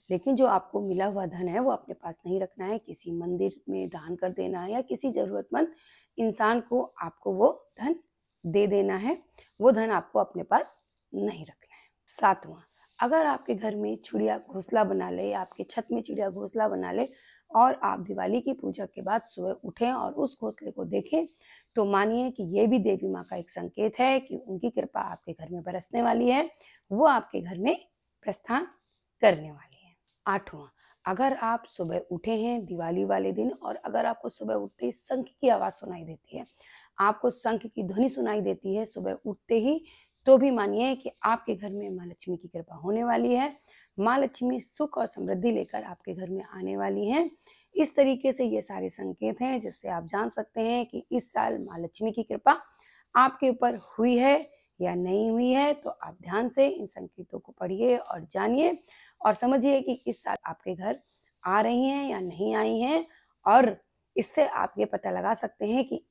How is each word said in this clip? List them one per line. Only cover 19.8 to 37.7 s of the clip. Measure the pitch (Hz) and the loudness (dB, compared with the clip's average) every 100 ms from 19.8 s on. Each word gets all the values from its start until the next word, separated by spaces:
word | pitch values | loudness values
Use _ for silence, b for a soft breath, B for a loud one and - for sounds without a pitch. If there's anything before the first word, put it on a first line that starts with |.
| 233 | -2
और | 254 - | -2 -4
उस | 294 277 - | -2 -4 -4
घोंसले | 220 214 - | -10 -8 -12
को | - 175 | -10 -4
देखें, | 202 - 311 330 b b b b - | -4 0 -2 -2 b b b b -2
तो | 202 | 2
मानिए | 196 208 233 254 | 2 2 0 -2
कि | 247 180 | -4 -2
ये | 196 220 | 2 4
भी | 247 | 4
देवी | 202 190 190 | 2 0 -2
माँ | 185 | -6
का | 180 185 | -8 -12
एक | 170 | -10
संकेत | 180 175 - 214 220 | -12 -8 -2 -2 2
है | 254 269 | 2 2
कि | 262 - | -2 -10
उनकी | 240 185 233 | -8 -6 -4
कृपा | - - 196 | -2 -4 -4
आपके | 190 170 - | -6 -8 -12
घर | 165 160 | -12 -12
में | 175 | -10
बरसने | 170 185 - 233 | -8 -10 -4 0
वाली | 240 233 240 | 2 4 4
है, | 262 330 b b b - | 2 0 b b b -6
वो | 202 302 | 4 6
आपके | 247 - - | 4 0 -8
घर | 175 180 | -8 -2
में | 233 349 - _ _ _ - | 0 -2 -6 _ _ _ -8
प्रस्थान | 190 - 247 349 _ _ _ _ _ | -8 -4 -2 -4 _ _ _ _ _
करने | 220 160 156 | 4 4 -2
वाली | 147 - _ | -16 -20 _
है। | _ _ _ _ - | _ _ _ _ -4
आठवां, | 196 - 151 143 b b b 180 | -4 -4 -16 -18 b b b -6
अगर | 190 269 262 | 0 0 0
आप | 226 233 - | -2 -4 -6
सुबह | - 165 175 - | -8 -4 -4 -4
उठे | 175 214 | -6 -2
हैं | 220 233 240 175 | -2 0 -2 -6
दिवाली | 170 165 180 196 | -6 -4 -2 0
वाले | 190 190 | 0 0
दिन | 190 233 | -2 -4
और | - - - | -4 -8 -8
अगर | - 226 226 | -4 -2 -2
आपको | 226 - | -2 -8
सुबह | - 214 214 | -10 -4 -4
उठते | 202 - 247 | -6 -6 -6
ही | |
शंख | - - 262 247 | -6 -6 -6 -6
की | _ 269 | _ 2
आवाज़ | 202 190 - | 2 0 -6
सुनाई | 208 180 | -12 -12
देती | 165 156 _ 156 | -12 -16 _ -16
है, | - b b b b - | -16 b b b b 0
आपको | 196 208 247 | 2 2 -2
शंख | 247 226 220 | -2 -2 -4
की | 226 | -4